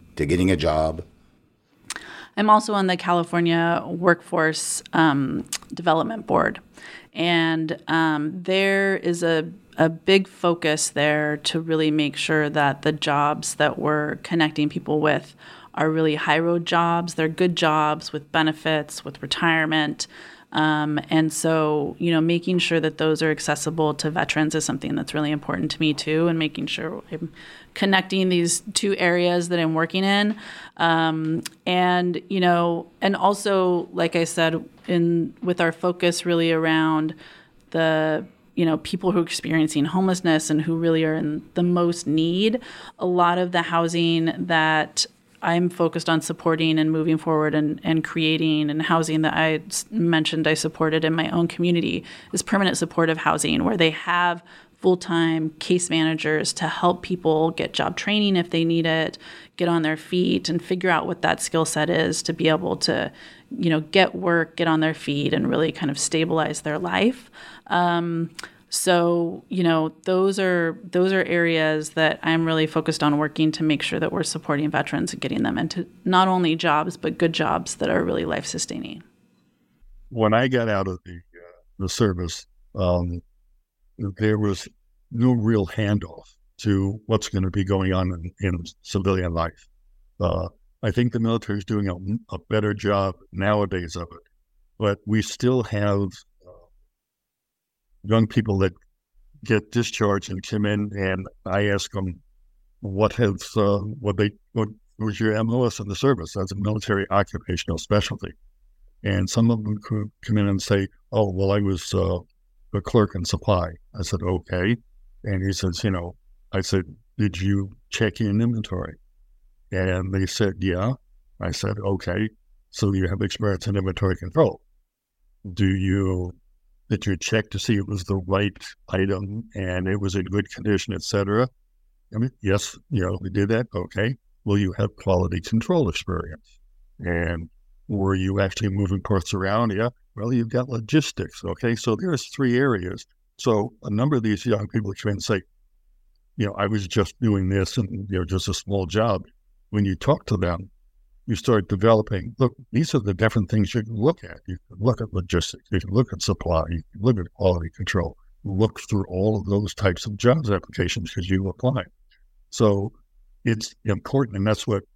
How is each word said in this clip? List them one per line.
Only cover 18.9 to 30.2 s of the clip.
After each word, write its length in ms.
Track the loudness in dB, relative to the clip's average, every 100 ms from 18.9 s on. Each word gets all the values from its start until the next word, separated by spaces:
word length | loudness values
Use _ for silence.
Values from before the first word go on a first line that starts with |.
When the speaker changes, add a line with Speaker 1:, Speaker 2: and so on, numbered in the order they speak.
| -10 -12
Speaker 2:
with 160 | -10
retirement. 840 | -8 0 2 2 2 2 0 -2 -10 -14 -20 -20 -6
Um, 480 | 0 2 2 0 -2 0
and 200 | 2 2
so, 640 | 0 0 2 2 0 -2 -2
you 100 | 0
know, 100 | 2
making 380 | 4 2 2 0
sure 220 | 2 0
that 180 | 0 0
those 240 | 0 2
are 80 | 0
accessible 640 | 0 -2 -2 -2 0 0
to 160 | 0 -2
veterans 460 | -2 -2 0 0 0
is 100 | -2
something 300 | -4 -4 -4
that's 180 | -4
really 160 | -4 -2
important 400 | -4 -4 -4 -4
to 80 | 0
me 140 | 0
too, 340 | 0 0 0 2
and 120 | 2
making 260 | -2 -4 -6
sure 380 | -6 -6 -10 -10
I'm 200 | -10 -10 -12 -20 -20 -18 -2
connecting 540 | 2 2 2 0 2
these 340 | 2 2 0 -4
two 220 | -2 0 2
areas 520 | 2 2 2 2 0
that 100 | 0
I'm 160 | 0 0
working 280 | 0 0
in. 320 | 2 2